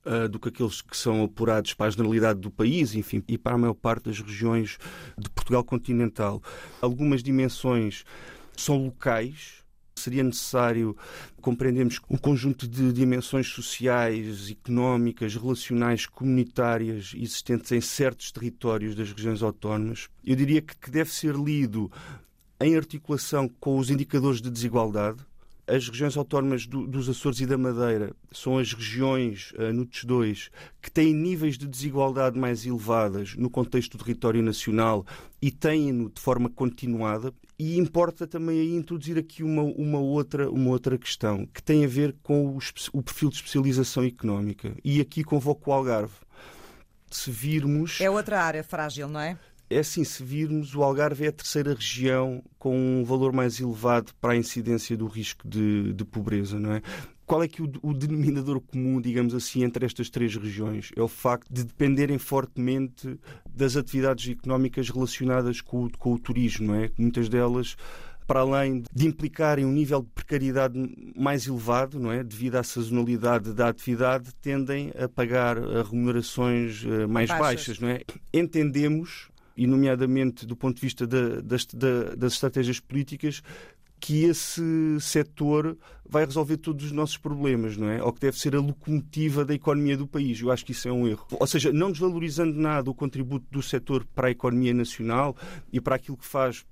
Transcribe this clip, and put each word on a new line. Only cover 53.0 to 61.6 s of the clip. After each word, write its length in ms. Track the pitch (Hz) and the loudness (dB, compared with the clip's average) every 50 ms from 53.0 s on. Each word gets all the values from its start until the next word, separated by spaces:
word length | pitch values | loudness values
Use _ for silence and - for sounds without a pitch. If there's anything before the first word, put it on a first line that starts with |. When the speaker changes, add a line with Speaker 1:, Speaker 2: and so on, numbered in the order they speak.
| 123 | 2
Speaker 1:
valor 280 | 120 131 131 131 135 | 2 2 2 2 2
mais 260 | 127 131 127 120 117 117 | 2 2 2 0 0 -2
elevado 540 | 131 123 117 107 113 123 120 117 113 - - _ | -4 -4 -4 0 2 4 4 4 2 -2 -10 _
para 140 | - 120 120 | 0 2 2
a 20 | |
incidência 600 | 120 117 - - 123 110 110 117 113 - - 120 | 2 2 0 -4 -4 0 0 0 0 0 -2 -4
do 100 | 107 113 | -2 -2
risco 420 | 107 104 113 101 - - - - 104 | -4 -4 -6 -8 -8 -8 -10 -12 -4
de, 440 | 104 107 107 104 104 104 101 101 | 0 2 2 4 4 2 0 0
de 120 | 98 95 107 | -2 -4 -6
pobreza, 540 | - - 110 101 107 107 101 101 98 101 104 | -6 -6 -6 -2 0 0 0 -2 -2 -4 -4
não 140 | 104 107 | -2 -2
é? 100 | 107 107 - - - - - - - - - | -2 -4 -4 -8 -12 -12 -14 -16 -20 -20 -2
Qual 180 | - 170 156 | 0 2 2
é 60 | 170 160 | 2 0
que 140 | - - | -2 -6
o, 100 | 160 147 131 147 | -6 -6 -6 -4
o 120 | - 151 147 | -4 -2 -2
denominador 680 | 131 139 151 156 151 143 147 143 139 135 139 143 131 | -2 -2 -2 0 2 2 2 2 0 0 0 -2 -2
comum, 400 | - - - 131 127 131 131 131 | -4 -4 -4 -2 0 2 0 0
digamos 340 | 117 123 117 123 123 117 120 | 0 0 2 2 2 2 0
assim, 280 | 123 113 - - 127 | -2 -4 -2 0 0
entre 240 | 123 123 120 123 127 | 0 2 2 0 -2
estas 240 | 120 - - 120 - | -2 -2 -4 -8 -6
três 260 | - 127 120 113 104 | -2 -2 -2 0 -2
regiões? 540 | 107 101 107 101 101 107 107 107 107 101 - - | -4 -6 -6 -6 -4 -4 -4 -4 -6 -8 -8 -2
É 60 | 107 | -2
o 80 | 113 113 | -2 -2
facto 420 | - - - 127 120 120 - - | -2 -2 0 0 0 0 -4 -6
de 140 | 131 123 | -6 -6